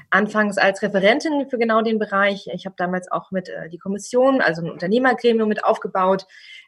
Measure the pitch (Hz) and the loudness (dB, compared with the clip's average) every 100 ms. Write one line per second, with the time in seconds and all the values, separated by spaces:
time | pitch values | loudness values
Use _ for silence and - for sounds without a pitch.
0 | - 190 208 214 208 196 196 196 208 202 | 0 0 2 0 0 2 2 2 -2 2
1 | 196 277 330 285 269 233 226 220 226 220 | 4 4 0 -2 -2 -2 2 2 2 0
2 | 208 196 202 196 - 180 190 - 180 185 | 0 0 0 -2 -8 -10 -10 -6 -4 -4
3 | 180 - - 190 185 165 165 170 190 202 | -4 -6 -6 -8 -8 -12 -12 -12 -8 -8
4 | - 247 262 262 160 165 165 - 175 240 | -2 2 4 4 2 -2 -6 -6 0 2
5 | 262 247 240 226 214 208 - 220 196 190 | 2 2 2 2 2 0 0 0 -2 0
6 | 185 190 - - - - | 0 0 -4 -20 -20 -20